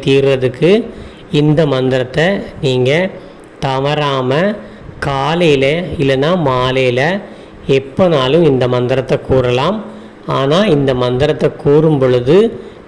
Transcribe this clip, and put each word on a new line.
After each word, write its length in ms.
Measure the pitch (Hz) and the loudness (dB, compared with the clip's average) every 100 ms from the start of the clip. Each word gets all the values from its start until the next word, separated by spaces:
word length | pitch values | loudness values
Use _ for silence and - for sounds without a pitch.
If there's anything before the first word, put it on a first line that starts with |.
தீர்றதுக்கு 800 | - 135 135 131 127 - 160 220 220 - - - - | 0 2 2 0 -2 0 2 2 0 -12 -18 -20 -4
இந்த 340 | 147 151 151 151 | 0 2 2 2
மந்திரத்தை 580 | 131 131 131 127 147 170 202 240 - | 0 0 -2 -2 0 0 -2 -6 -6
நீங்க 500 | 139 127 127 156 190 - - - - - | -2 0 2 0 -2 -6 -20 -20 -20 -8
தவறாம 920 | 135 131 139 151 143 135 127 143 196 214 - - - - | -4 -2 -2 -2 -2 -2 -2 0 -2 -4 -12 -20 -18 -8
காலையில 680 | 143 139 139 170 170 139 135 | -4 -2 -2 0 2 2 2
இல்லைன்னா 680 | 165 170 147 135 131 147 185 | -2 -4 -4 0 0 0 0
மாலையில 760 | 139 127 127 131 127 120 151 196 - - - - - | 0 0 0 0 0 0 0 -2 -8 -18 -20 -10 -2
எப்பனாலும் 760 | 135 135 - 185 151 127 160 | -2 -2 0 2 2 2 4
இந்த 260 | 160 131 123 | 4 2 2
மந்திரத்தை 520 | 123 123 131 127 151 | 0 0 0 0 -2
கூறலாம். 640 | - 131 123 123 156 214 - - - - - | 0 0 2 0 0 -2 -8 -16 -20 -14 -6
ஆனா, 380 | 135 139 170 | -2 2 2
இந்த 300 | 214 147 135 | 2 2 2
மந்திரத்தை 560 | 123 123 127 147 151 151 - | 0 0 0 0 0 -2 0
கூறும் 420 | 147 147 160 143 | 2 4 4 2
பொழுது 640 | 131 123 120 175 233 - - - | 2 2 4 4 4 -2 -14 -16